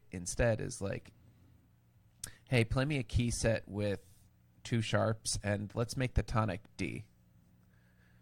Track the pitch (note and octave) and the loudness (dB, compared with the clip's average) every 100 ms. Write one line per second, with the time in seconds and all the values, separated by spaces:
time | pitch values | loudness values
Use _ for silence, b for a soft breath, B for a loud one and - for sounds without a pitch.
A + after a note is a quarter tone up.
0 | - F#2+ F2 - B2 G#2+ G2 - G2 F2+ | -10 -10 -8 0 2 2 -2 -6 -6 -6
1 | - - - - - - _ _ _ _ | -8 -20 -20 -20 -20 -20 _ _ _ _
2 | - _ B B - B2+ A2+ C3+ C3+ D3 | -20 _ B B 2 2 4 2 0 -2
3 | A#2+ - A#2+ - A#2 A2 - F#2+ G#2 F#2+ | 0 0 2 2 2 0 -2 -2 0 -2
4 | - - - _ _ - - A#2 A2 G#2 | -6 -20 -20 _ _ -18 -2 0 2 2
5 | G#2+ A2 - - G2+ G#2 G2+ A2 A#2+ - | 2 0 -2 -2 0 -2 -2 -2 -2 0
6 | B2+ - A2 A2 G#2+ F2+ - - E2+ A1+ | 0 2 2 0 0 -2 -8 -6 -4 -4
7 | - _ _ - - - - - _ _ | -10 _ _ -20 -20 -20 -20 -20 _ _
8 | - - | -20 -20